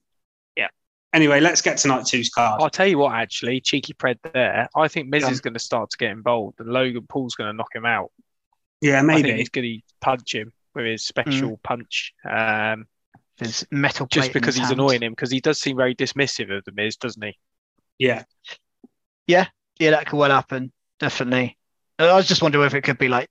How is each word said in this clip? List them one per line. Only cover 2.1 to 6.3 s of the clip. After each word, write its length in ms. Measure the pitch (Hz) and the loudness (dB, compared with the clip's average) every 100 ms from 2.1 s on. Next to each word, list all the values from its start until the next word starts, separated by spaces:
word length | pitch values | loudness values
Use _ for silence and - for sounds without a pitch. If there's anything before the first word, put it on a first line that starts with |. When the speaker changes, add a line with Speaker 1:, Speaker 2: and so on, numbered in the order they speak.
| 123 117 | -2 -2
Speaker 1:
card. 320 | - 117 107 | 0 0 2
Speaker 2:
I'll 80 | 151 | 0
tell 160 | - 196 | 2 2
you 100 | 151 | 4
what, 160 | 143 | 2
actually, 480 | 117 113 - 117 127 | 0 -6 -6 -4 -4
cheeky 320 | - 147 - | -2 -2 -4
pred 240 | - 127 120 165 | -4 -2 -2 -4
there. 380 | 131 110 101 120 | 0 0 0 0
I 140 | 151 156 | 2 0
think 220 | 170 131 | 0 -2
Miz 140 | 147 | 0
Speaker 1:
Go 20 | 131 | 0
on. 60 | |
Speaker 2:
is 80 | 131 | -2
gonna 160 | 127 113 | -4 -6
start 320 | - 120 104 | -4 -4 -4
to 80 | - | -4
get 140 | 117 | -4
involved, 480 | 107 113 | -2 -2